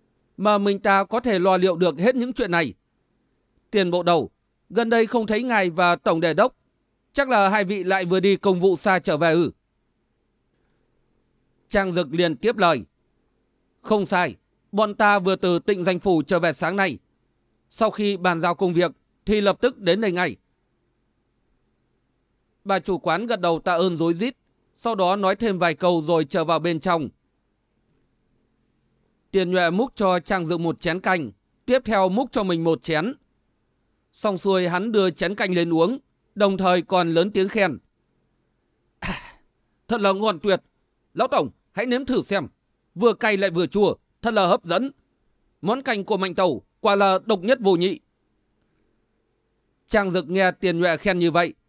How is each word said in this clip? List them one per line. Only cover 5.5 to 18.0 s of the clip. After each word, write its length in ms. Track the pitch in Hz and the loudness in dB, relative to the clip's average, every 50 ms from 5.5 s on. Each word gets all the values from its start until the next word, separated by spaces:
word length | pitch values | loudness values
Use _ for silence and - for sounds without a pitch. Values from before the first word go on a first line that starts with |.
| 233 208 190 180 | 0 0 0 0
và 260 | 160 175 180 175 175 | 0 2 2 2 2
tổng 240 | - - 214 170 165 | 0 0 0 0 2
đề 140 | 170 165 151 | 0 0 2
đốc, 220 | 170 226 262 - _ _ _ _ _ _ _ _ _ _ _ | 2 2 0 0 _ _ _ _ _ _ _ _ _ _ _
chắc 160 | - 277 277 262 | -4 -4 -2 2
là 200 | 247 208 196 190 | 2 2 4 4
hai 160 | 202 214 202 | 2 0 0
vị 200 | 180 208 196 175 | -2 -4 -4 -2
lại 200 | 185 190 190 185 | -2 -2 -2 0
vừa 160 | 170 185 190 | 0 0 2
đi 160 | 180 202 190 | 2 2 0
công 240 | 185 - 202 185 175 | 2 2 0 0 2
vụ 160 | 180 196 180 | 2 0 0
xa 220 | - - 208 190 175 | 2 0 0 0 0
trở 180 | - 202 160 | 0 -2 -2
về 160 | 143 170 165 | 0 2 2
ư?" 180 | 160 170 165 - - _ _ _ _ _ _ _ _ _ _ _ _ _ _ _ _ _ _ _ _ _ _ _ _ _ _ _ _ _ _ _ _ _ _ _ _ _ _ _ _ _ _ - | 2 2 0 0 -2 _ _ _ _ _ _ _ _ _ _ _ _ _ _ _ _ _ _ _ _ _ _ _ _ _ _ _ _ _ _ _ _ _ _ _ _ _ _ _ _ _ _ -4
Trang 240 | - 202 196 185 | -2 -2 -2 0
Dực 220 | 170 180 175 127 151 | -2 -2 -4 -2 0
liền 220 | 170 175 165 151 | 0 0 0 0
tiếp 200 | - - 220 240 | -2 -2 -2 0
lời: 280 | 214 185 170 156 120 85 _ _ _ _ _ _ _ _ _ _ _ _ _ _ _ _ _ _ _ | 2 2 2 2 0 -4 _ _ _ _ _ _ _ _ _ _ _ _ _ _ _ _ _ _ _
"Không 260 | - - 214 208 185 | -4 -2 0 0 0
sai, 300 | - 196 180 175 143 95 _ _ _ _ _ _ - | 0 0 0 0 -2 -4 _ _ _ _ _ _ -8
bọn 220 | - 202 220 202 202 | -2 -2 -2 0 0
ta 240 | - 214 208 202 202 | 2 2 4 4 4
vừa 180 | 175 196 185 | 2 0 -2
từ 220 | - - 180 175 170 | 0 0 0 0 0
Tịnh 260 | - - 202 180 170 | 0 -2 -2 0 0
Danh 160 | 185 185 170 | -2 -2 0
Phủ 220 | - 202 175 156 | 0 0 2 2
trở 160 | 143 - 190 170 | 2 0 0 0
về 140 | 170 165 | 0 0
sáng 240 | 143 - 175 160 185 | -2 -2 -4 -4 -2
nay. 220 | 202 196 180 120 - _ _ _ _ _ _ _ _ _ _ _ _ _ _ | -2 -2 -2 -4 -8 _ _ _ _ _ _ _ _ _ _ _ _ _ _
Sau 200 | - - 226 214 | -4 -2 -2 -2
khi 260 | - - | 0 -2